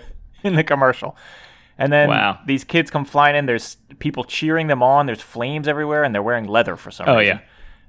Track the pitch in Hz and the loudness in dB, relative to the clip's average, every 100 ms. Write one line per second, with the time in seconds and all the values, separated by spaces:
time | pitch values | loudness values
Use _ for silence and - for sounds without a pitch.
0 | - - - - 202 165 156 143 131 123 | -6 -20 -20 -8 -2 0 2 2 2 0
1 | - - - - - _ _ - 139 147 | -6 -14 -20 -20 -20 _ _ -4 0 2
2 | 147 110 101 - - 135 - 165 160 151 | 4 2 0 -2 -4 -4 -2 -2 -2 -4
3 | 135 143 147 147 139 117 - - _ - | -2 2 4 4 0 -2 -6 -16 _ -10
4 | 151 139 120 - 156 165 156 135 123 139 | -8 -6 -8 -6 -2 -2 0 2 4 4
5 | 143 110 - 120 123 151 147 147 151 151 | 2 -4 -10 -8 -6 -4 -4 -2 -2 0
6 | 143 101 107 120 104 110 95 85 104 - | 0 0 -2 -2 0 0 0 -4 -12 -6
7 | 90 117 104 90 - _ - - | 2 4 4 0 -6 _ -20 -20